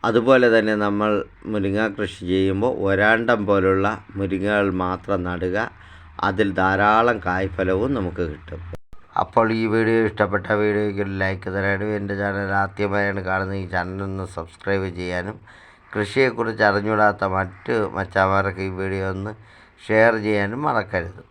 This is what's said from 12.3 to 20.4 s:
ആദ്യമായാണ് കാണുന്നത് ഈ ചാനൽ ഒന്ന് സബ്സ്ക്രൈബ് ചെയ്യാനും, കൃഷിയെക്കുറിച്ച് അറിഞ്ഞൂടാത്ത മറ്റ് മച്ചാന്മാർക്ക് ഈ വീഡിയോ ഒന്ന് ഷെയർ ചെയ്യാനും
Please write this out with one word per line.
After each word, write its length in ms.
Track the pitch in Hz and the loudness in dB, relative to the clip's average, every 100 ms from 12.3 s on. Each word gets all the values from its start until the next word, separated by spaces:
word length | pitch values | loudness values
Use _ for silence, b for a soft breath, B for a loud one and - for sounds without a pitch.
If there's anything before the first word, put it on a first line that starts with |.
| 98 98 98 | -2 -2 -2
ആദ്യമായാണ് 580 | 98 98 101 101 101 98 92 | -2 -2 -2 0 0 -2 -2
കാണുന്നത് 320 | 95 95 98 | -2 -2 -6
ഈ 20 | 92 | -4
ചാനൽ 260 | 90 90 95 98 | -4 -4 -6 -6
ഒന്ന് 180 | 95 92 - | -6 -8 -10
സബ്സ്ക്രൈബ് 500 | 82 - - 98 95 87 | -12 -10 -2 -2 -2 -6
ചെയ്യാനും, 360 | 90 90 92 123 - B B B _ | -6 -4 -6 -10 -16 B B B _
കൃഷിയെക്കുറിച്ച് 720 | - 104 139 131 117 113 110 107 | -4 -2 2 0 2 -4 2 2
അറിഞ്ഞൂടാത്ത 540 | 101 104 107 104 101 98 95 | 2 0 2 2 2 -2 -2
മറ്റ് 380 | 92 95 - 120 104 92 | -4 -8 -4 -2 -2 -4
മച്ചാന്മാർക്ക് 680 | 92 98 95 98 98 92 95 | -2 2 2 2 0 -4 -6
ഈ 40 | 92 | -6
വീഡിയോ 240 | 95 95 95 | -4 -4 -4
ഒന്ന് 180 | 95 101 110 B B B _ - | -6 -8 -12 B B B _ 0
ഷെയർ 280 | 110 113 110 | 4 6 4
ചെയ്യാനും 380 | 104 104 | 0 0